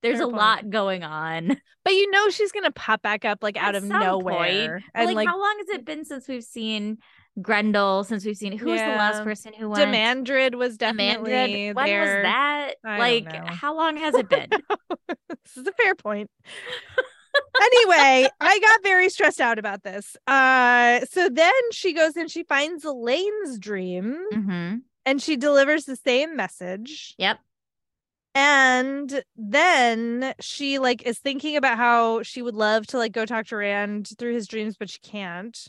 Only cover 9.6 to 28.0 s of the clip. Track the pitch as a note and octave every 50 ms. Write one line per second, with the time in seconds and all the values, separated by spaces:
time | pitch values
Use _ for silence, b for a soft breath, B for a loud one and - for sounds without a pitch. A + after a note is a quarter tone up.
9.6 | A3 G#3+ G#3 G#3 G3 - A3+ A3 G#3+ A#3 B3+ C4 C4 A#3 C#4 C4 C4 C4 A#3+ B3
10.6 | B3 B3 A3+ G#3+ A#3+ A3+ A3+ G#3+ G3+ G3+ G#3+ A3+ A3 A3+ B3+ B3+ C4 A3+ G3+ G3+
11.6 | G3+ G#3 G#3 B3+ C4+ D4 G3+ G3+ G3+ G3+ G3 G3+ G3+ F#3 G#3 B3+ C#4 C#4+ D4 D4
12.6 | C#4+ C#4+ - _ _ A3+ G#3+ G#3 A#3 B3 A#3+ A#3 - D#3+ D#3+ D#3+ E3 F3 F3 F3
13.6 | - D4 D#4 D#4+ D#4+ D#4+ D#4 D4+ D#4+ D4+ - - A#3 - - C5+ - - G#4 G#4
14.6 | - _ F4+ - _ _ - - _ - E4 _ _ _ E4+ - _ - - C4
15.6 | B3+ F4+ G4 - A#4+ G4 F#4+ - _ G#3 G#3 G#3 G#3+ - _ _ B B B B
16.6 | B B B4+ A#4+ B B B B B4+ - _ _ _ _ _ C#5+ C#5+ - _ B4+
17.6 | G#4 A#4+ B4 A#4+ A#4 F#4+ F4 D#4 C#4+ C4+ C4 C4 C4 C4+ - _ D4 E4 G4 G#4
18.6 | F#4 G#4+ A4 A4+ F#4+ G4 F#4+ F#4 F#4 F#4 F4+ - F4+ D4+ C#4+ - C#4 A#3+ A#3 G#3+
19.6 | G#3 G#3+ G3 G3+ _ G#3 F#3 G#3 G3+ - - - _ - C4+ C4+ C4+ C4 C4 B3+
20.6 | B3 A#3+ B3 A#3+ A#3+ A#3+ A#3+ B3 B3 - - F#4 F4 - B3 C#4 D#4+ F4 G#4 C5+
21.6 | A#4+ A#4 G#4+ - - F#4+ D#4 E4 D#4 D#4+ D4+ E4+ E4 D#4+ - E4 E4+ _ D4+ C#4
22.6 | C#4+ D#4 F4+ D#4 C#4+ D#4 C#4 B3 A#3 A#3 B3+ E4 F#4 G#4 G#4 G#4+ G4+ D#4 B3+ A3
23.6 | F3+ G#3 G#3 F#3+ F#3 F3+ F3+ F3+ F#3 A3 C4+ D#4+ F#4 G#4 G#4 A3 G#3 G3 F#3 F3
24.6 | E3+ E3+ G3+ A#3 C4 _ _ _ _ C4 C4+ C#4+ - - D#4 B3 A#3+ D4 C#4+ C#4
25.6 | C#4 C#4 D4+ D#4+ C#4 - C4 - - C#4 A#3+ B3+ D4 D#4+ E4 C4+ G3 F3+ - -
26.6 | F3+ F3+ F#3 G3 A3 C4+ D4+ D4 - - - - F#3+ G3 A3 - _ _ _ _
27.6 | _ _ _ _ _ _ _ _